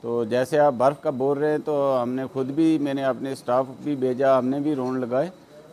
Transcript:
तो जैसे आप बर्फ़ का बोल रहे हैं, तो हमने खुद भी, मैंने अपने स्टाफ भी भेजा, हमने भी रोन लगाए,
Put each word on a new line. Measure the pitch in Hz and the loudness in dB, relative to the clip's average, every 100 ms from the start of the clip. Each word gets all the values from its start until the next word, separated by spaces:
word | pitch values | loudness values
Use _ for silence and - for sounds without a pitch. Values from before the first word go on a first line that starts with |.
तो | 117 120 | -2 -2
जैसे | 113 120 127 151 | 0 0 2 4
आप | 147 | 4
बर्फ़ | 120 131 147 | 4 2 2
का | 156 | -6
बोल | 127 135 143 | -2 0 0
रहे | 151 | 0
हैं, | 151 | 0
तो | 156 143 139 | -2 -2 0
हमने | 131 123 131 127 | 0 -2 -4 -6
खुद | 135 131 | -4 -4
भी, | 139 160 156 | 0 2 2
मैंने | 143 139 | 0 -2
अपने | 135 117 135 | -2 -2 -6
स्टाफ | - - 123 131 127 | -8 0 0 0 -6
भी | 147 143 | -6 -2
भेजा, | 127 123 135 131 | -2 2 4 4
हमने | 123 139 | 2 -2
भी | 143 | -2
रोन | 139 127 131 | -2 -2 -4
लगाए, | 123 123 170 - - - - | -2 -2 -2 -8 -20 -20 -20